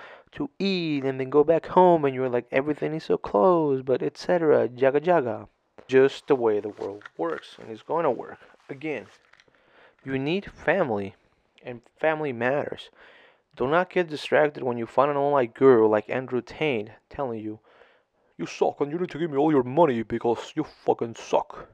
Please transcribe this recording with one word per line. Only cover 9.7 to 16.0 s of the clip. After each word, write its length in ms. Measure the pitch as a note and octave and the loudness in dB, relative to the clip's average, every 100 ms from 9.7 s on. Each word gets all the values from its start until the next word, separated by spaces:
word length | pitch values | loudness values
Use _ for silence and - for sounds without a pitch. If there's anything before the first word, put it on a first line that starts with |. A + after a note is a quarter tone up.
| _ _ _ | _ _ _
you 140 | C3+ C3+ | -8 -6
need 340 | C#3 F#3+ - | -4 -4 -6
family, 640 | - - F#3+ D3 G#2 G2 - _ _ _ _ | -8 -2 0 0 -2 -6 -14 _ _ _ _
and 180 | C3 A#2+ _ - | -18 -18 _ -4
family 340 | D#3 D#3 D3+ | -4 -2 -6
matters. 560 | A#2 A#2+ C#3+ - - - _ - - _ _ _ - | -4 -2 -2 -4 -10 -18 _ -20 -20 _ _ _ -6
Do 120 | B2 | 0
not 220 | E3 F3+ | 0 0
get 200 | F3+ E3+ | -2 -4
distracted 540 | D3 - C3+ D3+ D3 | -6 -2 2 2 0
when 140 | B2+ A#2+ | -6 -6
you 80 | A2+ | -4
find 260 | - C#3+ | 0 2
an 60 | C#3+ | 2
online 340 | C#3+ C#3+ A#2+ | 0 0 -2
girl 380 | - C3+ A#2+ A2 | 4 6 8 6
like 200 | G#2+ | 4